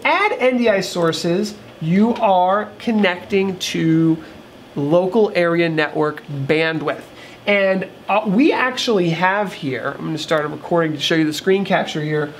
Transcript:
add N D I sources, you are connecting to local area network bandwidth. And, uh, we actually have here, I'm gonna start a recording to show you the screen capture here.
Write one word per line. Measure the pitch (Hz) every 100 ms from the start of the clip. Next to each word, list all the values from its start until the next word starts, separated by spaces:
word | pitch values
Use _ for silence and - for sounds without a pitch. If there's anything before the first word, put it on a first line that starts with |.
add | 269 339 415
N | - 254 247
D | 226
I | 196
sources, | 180 180 165 156 175 180 208 - - -
you | 160 190 226 226
are | 214 185 180 208 208 -
connecting | 240 214 190 180 - 196 190 180
to | - 175 160 160 165 160 - - - - -
local | - 143 175 185 220 202
area | 185 170 170 170
network | 156 151 156 151 147 -
bandwidth. | 139 139 156 160 160 147 135 - - - - 208
And, | 202 190 190 180 - -
uh, | 202 220
we | 190 302
actually | - 254 247 - 202 170
have | 165 185 202 196
here, | - 135 117 127 -
I'm | 160
gonna | 156
start | - 160
a | 147
recording | 147 - 170 160
to | 143
show | -
you | 165
the | 156
screen | 151 190 196
capture | 190 170 - 156
here. | 151 151 147 -